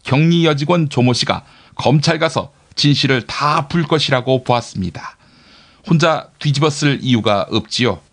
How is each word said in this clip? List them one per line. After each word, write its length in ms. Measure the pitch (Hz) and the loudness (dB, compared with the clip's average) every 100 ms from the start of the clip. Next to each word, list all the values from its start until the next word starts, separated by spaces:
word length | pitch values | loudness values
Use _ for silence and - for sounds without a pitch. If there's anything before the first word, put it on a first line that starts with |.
격리 420 | - 131 160 170 | 0 2 2 2
여직원 440 | 160 147 151 175 151 | 2 0 0 0 0
조모 240 | - 123 | 2 2
씨가 300 | 117 - 90 - - _ | 2 -2 -4 -8 -20 _
검찰 440 | - 113 151 156 160 | -2 2 2 2 0
가서 340 | 160 - - _ _ | -2 -2 -8 _ _
진실을 520 | - 147 139 135 131 - | -2 0 2 0 -2 -2
다 400 | - 143 156 147 | -4 0 0 0
풀 160 | 170 | -2
것이라고 600 | 160 160 143 131 123 131 | 0 -2 0 -2 0 -2
보았습니다. 720 | - 120 - - 90 - - - _ _ _ - _ _ - | 0 -2 -2 -8 -8 -8 -16 -18 _ _ _ -20 _ _ 0
혼자 400 | 170 165 156 - _ | 2 2 0 -6 _
뒤집어쓸 600 | 151 139 156 147 147 135 | -2 0 0 0 0 0
이유가 460 | 131 120 107 101 87 | 0 0 2 0 0
없지요. 500 | 110 - - 120 87 _ | -4 -4 -2 -2 -2 _